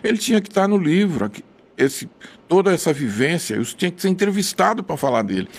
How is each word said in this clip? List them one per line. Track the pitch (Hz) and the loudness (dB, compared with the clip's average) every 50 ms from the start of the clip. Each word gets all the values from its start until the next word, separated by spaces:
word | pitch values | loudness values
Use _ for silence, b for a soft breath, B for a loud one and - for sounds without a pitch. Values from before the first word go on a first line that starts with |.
| B | B
ele | 220 233 | -2 -2
tinha | 208 - 226 226 208 | -2 0 2 0 0
que | 202 - | 0 0
tá | - 196 196 | 0 0 2
no | 202 208 | 2 2
livro, | 196 165 147 165 190 208 185 151 104 101 | 2 2 2 2 2 2 2 0 -2 -4
aqui, | 104 - - - - - _ - _ - | -4 -6 -10 -20 -20 -20 _ -20 _ -2
esse, | - 131 135 - - 127 - - - B B B B - - | 0 0 0 0 -4 -12 -14 -16 -20 B B B B -4 2
toda | 170 196 180 196 180 | 2 4 4 4 2
essa | - - 165 | 2 2 0
vivência, | 143 139 139 107 101 110 131 156 175 165 - - 107 | 0 0 -2 -4 0 0 0 0 0 -2 -2 -4 -2
eu | 107 117 | -2 -4
tinha | - - - 185 180 | -4 -4 -4 -4 -4
que | 180 - | -4 -2
ser | - 190 | -2 0
entrevistado | 185 185 202 202 190 208 185 - - - 180 208 226 254 185 | 0 2 0 0 0 -2 -2 -2 0 0 2 2 0 -2 -4
pra | - 156 | -6 -6
falar | - 139 135 120 113 | -2 0 0 2 2
dele. | 104 95 95 92 90 - - | 0 0 -2 -4 -4 -6 -10